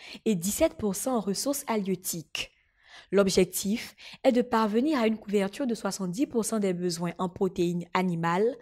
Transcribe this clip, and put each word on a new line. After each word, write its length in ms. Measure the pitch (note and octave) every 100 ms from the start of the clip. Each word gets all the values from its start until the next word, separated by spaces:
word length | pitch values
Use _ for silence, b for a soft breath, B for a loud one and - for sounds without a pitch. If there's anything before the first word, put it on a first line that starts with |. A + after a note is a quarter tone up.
| B B A3+
et 100 | F#3+
dix-sept 400 | F3+ - D#4+ -
pour 200 | G#3+ F3+
cent 220 | C4 A#3+
en 40 |
ressources 440 | G3 F#3+ C4+ C#4 -
halieutiques. 840 | G#3+ F#3+ F#3 - E3 - - - B B B B B B
L'objectif 840 | F#3+ G3 G3 F3+ - G3 A3 - - B B
est 80 | C4+
de 120 | B3
parvenir 560 | B3 A3+ G#3+ A3 D4 C#4+
à 80 | A3
une 100 | G#3+
couverture 480 | - G3+ F#3+ - C4
de 80 |
soixante-dix 540 | A3 G3+ F#3 F#3 F#3 D#4
pour 180 | A#3+ G3+
cent 140 | A3
des 140 | G3
besoins 400 | F3 F3+ E3 F3 -
en 100 | F#3
protéines 580 | - F#3+ F3+ F3 F3 E3+ F#3+
animales 600 | F#3 E3+ E3 F3 A3+ C#4